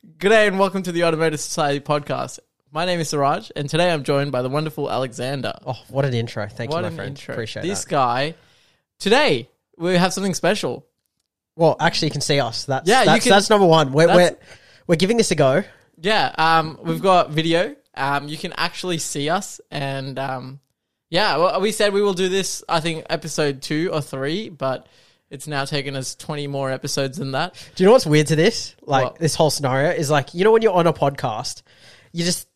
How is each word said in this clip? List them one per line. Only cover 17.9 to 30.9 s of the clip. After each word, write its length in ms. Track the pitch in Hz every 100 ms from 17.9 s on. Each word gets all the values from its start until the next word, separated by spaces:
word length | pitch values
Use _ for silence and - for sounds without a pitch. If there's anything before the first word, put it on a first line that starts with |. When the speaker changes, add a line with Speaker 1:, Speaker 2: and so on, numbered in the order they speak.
Speaker 1:
Um, 340 | - 139 143 147
you 100 | 151
can 160 | 180
actually 440 | - 170 - 180 165
see 320 | - 151 147
us, 320 | 180 202 - _
and, 480 | 143 139 139 135 135
um, 420 | 135 131 131 143 _ _ _ _ _
yeah, 280 | 165 208 147
well, 240 | 180 190
we 100 | 208
said 200 | 214 208
we 80 | 196
will 120 | 208
do 140 | 180 190
this, 340 | 190 185 - -
I 120 | 165
think, 260 | 160 160 -
episode 520 | 160 165 - 151 135
two 300 | - 151 175
or 80 | 156
three, 480 | 139 135 139 175 220
but 380 | 160 135 127 _ _ _ _ _
it's 180 | 139 147
now 160 | 143
taken 320 | 139 147 135 139
us 200 | 131 -
twenty 320 | - 151 143
more 240 | 139 135
episodes 460 | 131 147 - 135 139
than 140 | 135
that. 200 | 135 175 - - -
Speaker 2:
Do 80 |
you 20 | 185
know 60 |
what's 120 | 254 165
weird 220 | 151 151
to 80 | 151
this? 380 | 180 - - _
Like, 220 | - 135 127
Speaker 1:
What? 80 | -
Speaker 2:
this 160 | 160 -
whole 140 | 156
scenario 420 | - 139 131 151
is 180 | 170 143
like, 240 | 147 131
you 100 | 170 202
know, 60 |
when 100 | 226
you're 120 | 220
on 140 | 180
a 60 | 170